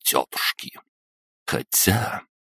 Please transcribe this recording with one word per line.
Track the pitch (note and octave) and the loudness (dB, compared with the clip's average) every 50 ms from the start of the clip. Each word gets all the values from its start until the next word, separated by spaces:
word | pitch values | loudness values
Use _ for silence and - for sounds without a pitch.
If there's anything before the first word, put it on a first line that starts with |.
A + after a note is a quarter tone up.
| - | -2
тетушки. | - - C2 C2 - - - - - - - - - - - - _ _ _ _ _ _ _ _ _ _ _ - - | 0 0 0 0 -2 -4 -4 -2 -4 -4 -6 -8 -16 -16 -18 -20 _ _ _ _ _ _ _ _ _ _ _ -8 -4
Хотя, | - - - - - - - F#2+ G2 A#2 A2+ - - - - _ _ _ | -4 -4 -2 0 0 2 4 4 4 2 2 -2 -6 -8 -12 _ _ _